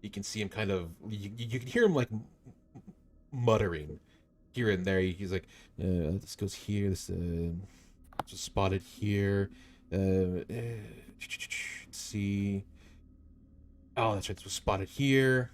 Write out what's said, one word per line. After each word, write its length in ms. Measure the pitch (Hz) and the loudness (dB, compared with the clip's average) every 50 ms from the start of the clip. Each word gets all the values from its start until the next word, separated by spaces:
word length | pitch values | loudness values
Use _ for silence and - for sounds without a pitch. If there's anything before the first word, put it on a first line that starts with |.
You 100 | 113 107 | -10 -8
can 120 | - 104 | -8 -8
see 180 | 98 - - 110 | -8 -6 -4 -4
him 80 | 104 98 | -4 -4
kind 220 | - 107 110 98 | -2 -2 0 0
of, 200 | 98 92 85 82 85 - - 104 | 0 0 -2 -4 -10 -12 -10 -10
you, 220 | 110 104 101 101 104 | -8 -8 -8 -10 -8
you, 100 | 120 120 117 | -8 -6 -4
you 80 | 113 131 | -4 -4
can 80 | 117 131 | -6 -2
hear 160 | - 240 240 | 2 4 6
him, 100 | 208 175 | 6 6
like, 160 | 139 120 - | 4 2 0
m-, 140 | 107 107 113 - - _ _ 127 - - _ _ _ | -2 -8 -8 -10 -20 _ _ -20 -20 -20 _ _ _
m-, 80 | - - - - _ - - - - - _ | -20 -20 -20 -20 _ -20 -20 -20 -20 -18 _
muttering 720 | - 131 120 117 110 104 104 92 85 78 76 76 78 - _ _ _ _ _ _ _ _ - _ | -6 0 4 6 6 6 4 2 -2 -4 -6 -8 -12 -14 _ _ _ _ _ _ _ _ -20 _
here 180 | - 123 120 107 | -4 0 2 2
and 140 | 101 90 90 | 2 2 2
there. 160 | 98 95 92 | 2 4 4
He's 320 | 95 92 90 85 101 92 | 4 2 0 -2 -4 -4
like, 140 | 92 90 - - - - - - - - | -4 -4 -4 -6 -20 -20 -20 -18 -8 -2
Uh, 380 | - 95 92 87 82 76 87 98 | 0 2 2 2 2 0 0 -2
this 160 | - - - | -4 -8 -8
goes 180 | - 104 98 - | -6 -6 -6 -6
here, 360 | - - - 101 101 101 98 | -8 -6 -4 -2 0 2 0
this, 180 | 92 - - - | 0 -2 -4 -6
uh, 60 | 92 87 87 87 85 82 85 85 85 87 101 - - - - - - - - - - - | -6 -4 -2 -2 -2 -2 -2 -2 -4 -6 -8 -12 -18 -20 -20 -20 -20 -20 -20 -20 -10 -10
this 100 | - - | -10 -10
was 80 | - 98 | -10 -12
spotted 420 | - - - - 98 95 95 98 | -12 -4 0 2 2 2 2 0
here. 680 | - - - - - 104 104 101 101 98 101 98 98 98 - - - - - - - - | -4 -8 -10 -4 0 0 2 4 4 4 4 2 2 0 -4 -16 -20 -20 -20 -20 -12 -4
Uh, 40 | - | 0
uh, 840 | 95 95 95 95 92 92 90 90 87 - - 104 117 120 117 117 110 104 104 - - - - - - | 2 4 4 4 4 4 2 0 -4 -4 -4 -6 -6 -6 -6 -8 -8 -10 -14 -16 -18 -18 -20 -16 -16
let's 800 | - - - - - - - - - - - - - - - - | -12 -12 -10 -10 -8 -8 -8 -6 -6 -8 -8 -12 -14 -14 -12 -12
see. 680 | - - - 104 101 101 101 98 98 101 98 98 101 - - - - - - - - - - - - - - - - - - - - - - - - - - | -10 -6 -2 0 0 2 2 2 2 2 0 0 -4 -6 -18 -20 -20 -20 -20 -20 -20 -20 -20 -20 -20 -20 -20 -20 -20 -20 -20 -20 -20 -20 -20 -20 -20 -12 -4
Oh, 180 | - 113 113 104 | 0 0 0 0
that's 140 | 98 90 - | 0 -2 -6
right, 80 | 101 | -8
this 80 | - - | -8 -8
was 80 | 101 | -10
spotted 360 | - - - - 101 95 98 - | -10 -4 0 0 0 0 0 -6
here. 640 | - - 139 139 135 135 135 131 131 127 123 123 | -2 0 4 6 6 6 6 6 6 4 2 0